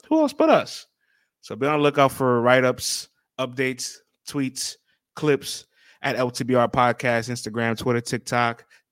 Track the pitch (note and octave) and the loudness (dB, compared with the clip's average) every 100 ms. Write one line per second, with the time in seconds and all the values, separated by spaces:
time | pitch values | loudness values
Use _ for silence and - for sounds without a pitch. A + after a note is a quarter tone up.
0 | - D#4 D4 - D#4+ G3+ - - - _ | -2 0 2 2 4 2 0 -10 -18 _
1 | _ _ _ _ - A2 C#3 D3+ D3 D3 | _ _ _ _ -14 -4 -2 2 2 4
2 | C3+ - B2+ A#2+ A#2+ C3 B2+ B2 - - | 2 2 2 2 4 4 4 0 -6 -8
3 | - _ _ - C3 B2 C3 B2+ - - | -10 _ _ -8 -6 -4 -4 -4 -10 -14
4 | _ _ - C#3+ C3 C3 - - _ _ | _ _ -10 -6 -6 -6 -10 -12 _ _
5 | _ - D3+ C#3 - - - _ _ _ | _ -4 0 0 -2 -12 -14 _ _ _
6 | C#3 A#2+ B2 A#2+ A#2+ B2 A#2 C3 B2 A#2 | -4 -2 -2 -2 0 2 4 4 2 2
7 | B2 A#2 A2 A#2+ A2+ A2+ A#2 A2+ B2+ A#2 | 0 -2 -2 -8 -8 -4 -2 -2 -2 -2
8 | - A#2+ - A#2+ A#2+ A#2 _ _ _ | -2 -8 -2 0 0 -2 _ _ _